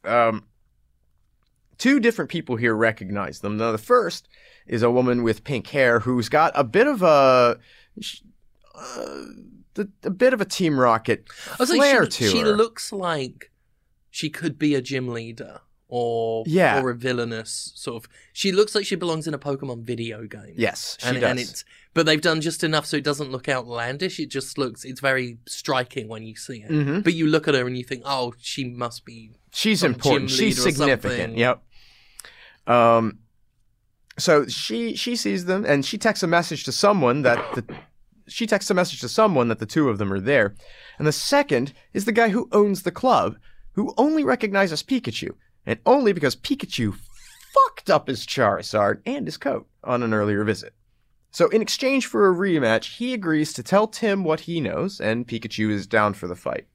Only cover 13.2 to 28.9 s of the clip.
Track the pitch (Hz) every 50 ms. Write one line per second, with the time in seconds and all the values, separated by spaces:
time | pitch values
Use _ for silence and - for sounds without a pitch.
13.2 | 131 127 - - - _ _ _ _ _ _ _ _ _ _ _ _ _ - -
14.2 | - 151 - - 165 160 - - 151 151 147 135 123 127 135 131 127 123 117 117
15.2 | 113 117 117 113 - - - - _ _ _ _ _ _ 123 120 120 117 117 117
16.2 | 113 113 113 113 113 160 151 190 175 135 104 98 127 127 120 120 120 131 123 117
17.2 | 117 117 113 110 110 - - - - - _ - - 139 117 110 - _ _ -
18.2 | _ _ _ - - 196 180 196 214 208 - 214 202 - 196 165 180 170 160 160
19.2 | 151 160 147 135 - 143 139 135 143 135 120 117 113 117 123 117 117 113 107 107
20.2 | 113 101 - 107 107 - - 113 113 98 - - - - - - - 123 127 127
21.2 | 123 127 127 123 120 - - - - _ - _ _ _ _ 160 165 156 156 151
22.2 | 156 175 160 160 151 165 165 - 175 160 156 151 147 - 160 147 139 147 143 143
23.2 | 147 131 131 127 - 147 135 127 117 120 120 117 117 123 135 143 185 180 180 -
24.2 | 151 - - 135 131 - - - 135 120 110 - - 135 127 - 135 135 135 131
25.2 | 127 123 117 117 _ - - - - - 135 131 127 - - 135 110 107 113 110
26.2 | 110 110 113 - - - 127 113 104 - 156 151 147 139 151 196 208 - 165 165
27.2 | 160 151 156 160 156 156 143 131 123 123 127 127 123 - 139 120 - 139 139 131
28.2 | 123 120 117 _ - - - - 131 123 120 120 120 117